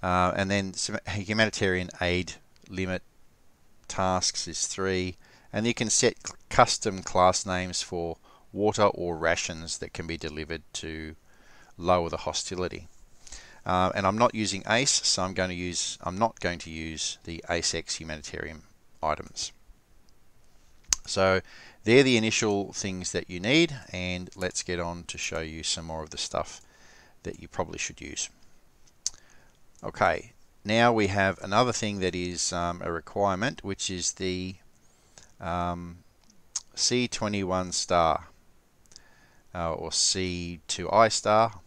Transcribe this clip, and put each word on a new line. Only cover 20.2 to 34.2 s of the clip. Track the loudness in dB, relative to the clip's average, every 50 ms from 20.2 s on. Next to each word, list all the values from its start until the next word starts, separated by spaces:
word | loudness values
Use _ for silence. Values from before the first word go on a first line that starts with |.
| -20 -20 -20 -20 -20 -20 -20 -20 _ -20 -20 -20 0 0 0 0 0
So | -4 0 4 4 4 4 2 0 -4 -18 -20 -20 -20 -20 _ 2
they're | 6 8 8 8
the | 8 6 4
initial | 4 2 2 2 2 2 2 2 0 -2 -6
things | -6 -6 -6 -6 -6 -8 -4 -4
that | -4 -4 -4
you | -10 -6
need, | 0 2 4 4 4 2 0 -8 -12 -10
and | -8 -6 -6 -4 -4 -6 -8 -10 -10
let's | -6 -6 -4 -4 -4 -4
get | -4 -4 -4
on | -2 -4 -6 -8 -10
to | -12 -10
show | -8 -8 -6 -4 -4
you | -6 -6 -8 -6 -4
some | -4 -4 -4 -6
more | -8 -8 -8 -8
of | -10
the | -8 -8
stuff | -8 -4 -2 -4 -4 -4 -8 -18 -20 -20 _ -20 -20 -20 -20 -20 -20 -20 -20 -14 _
that | -10 -10 -10
you | -14 -14
probably | -6 -6 -6 -6 -4 -8
should | -8 -8 -8 -12 -12
use. | -12 -8 -8 -8 -10 -10 _ -20 -20 -20 -20 _ -20 _ _ -20 -20 _ _ _ -10 -10 -10 _ -20 -20 -20 -20 -20 _ _ -20 -20 -20 -12 -12
Okay, | -12 0 2 2 2 2 0 -4 -10 -20 _ -20 -20 _ -14 _
now | 0 4 6 6 6 6
we | 4 4
have | 2 4 4 2 2 2 -2
another | -4 0 4 4 4 4 2
thing | 0 -2 -2 -2 0
that | -2 -2 0
is, | -2 -4 -4 -4 -2 -4 -2 -2
um, | -2 -2 -2 -2 -4 -6
a | -6 -6
requirement, | -6 -6 -6 -2 0 0 2 2 0 -2 -4 -4 -6 -8
which | -8 -6 -6 -4 -6
is | -4 -4 -4 -4 -4
the, | -2